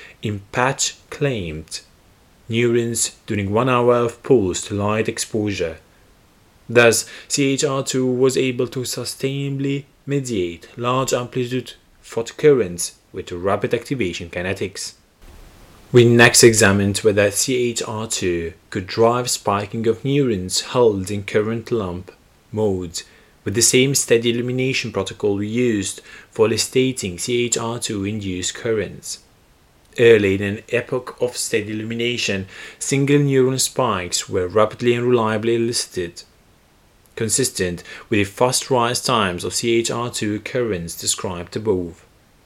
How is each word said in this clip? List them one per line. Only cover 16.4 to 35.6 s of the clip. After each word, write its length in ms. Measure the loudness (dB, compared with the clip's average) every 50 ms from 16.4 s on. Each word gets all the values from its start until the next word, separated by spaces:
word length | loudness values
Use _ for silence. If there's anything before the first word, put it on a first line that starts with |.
examined 560 | 8 8 8 8 4 4 4 4 2 0 0 2
whether 320 | 2 2 4 4 2 2
C 400 | 2 -2 -2 -2 0 0 0 -2
H 120 | -2 -4 -6
R 200 | -6 -6 -6 -6
two 480 | -6 -4 -2 -2 -2 -2 -2 -4 -6 -10 -14 _ -8
could 160 | -8 -6 -6
drive 420 | -4 0 4 4 4 4 2 0 -2
spiking 580 | -4 -2 0 0 0 0 -2 -4 -6 -2 0
of 180 | 0 0 0 -2
neurons 580 | 0 0 2 2 2 0 -2 -4 -4 -4 -4
held 480 | -4 -2 2 4 4 4 4 2 -4 -4
in 140 | -6 -6 -6
current 460 | -2 0 0 0 0 -2 -6 -4 -4
lump 400 | -2 -2 -2 -4 -6 -8 -10 -14 -20 _ _ _ _ _ _ -8
mode 520 | -4 0 0 0 0 -2 -4 -6 -8 -12 -12 -14 -20 -20 _ _ _ _ -8
with 100 | -4 0
the 60 | 2
same 340 | 2 4 6 4 4 4 2
steady 360 | 0 2 2 2 4 4 2
illumination 600 | 0 0 -2 -2 -2 -2 -2 -2 -2 -4 -4 -4
protocol 440 | -4 -4 -4 -4 -6 -2 0 0 0
we 120 | 0 -2 -2
used 520 | 0 0 2 2 2 0 -2 -4 -8 -10 -16 -20 -20 -20 -20 _
for 160 | 0 2 2
eliciting 720 | 2 2 0 -2 0 2 2 2 2 0 -4 -6 -8 -6 -6
C 260 | -4 -2 -2 0 0
H 140 | 0 -2 -2
R 220 | -2 -4 -6 -6
two 240 | -6 -6 -4 -4 -4
induced 500 | -4 -4 -4 -6 -6 -6 -4 -4 -6 -8
currents. 640 | -6 -4 -2 -2 -2 -2 -6 -8 -14 -12 -12 -12 -14 _ _ _ _ _ _ _ _ _ _ _ _ _ _ 0 6
Early 380 | 8 8 8 8 6 2 0
in 60 | 0
an 200 | -2 -4 -6 -6 -8 -4
epoch 500 | -4 -4 -4 -2 -6 -6 -6 -8 -6 -4
of 160 | -4 -4 -4
steady 360 | -6 -6 -4 -4 -4 -4 -4
illumination, 720 | -6 -6 -6 -6 -4 -4 -2 -2 -2 -2 -2 -2 -2 -4 -4 -8 -12 -18 -18 -18 -14 -10
single 400 | -4 -2 0 0 2 4 4 4
neuron 420 | 4 4 4 4 4 4 2 0
spikes 680 | -2 -2 0 0 0 0 0 -2 -4 -4 -6 -6 -6 -2
were 180 | -2 -2 -2
rapidly 480 | 0 2 2 2 2 0 -2 0 2 2
and 120 | 2 2
reliably 500 | 2 4 4 4 2 0 0 0 0 0
elicited, 680 | 2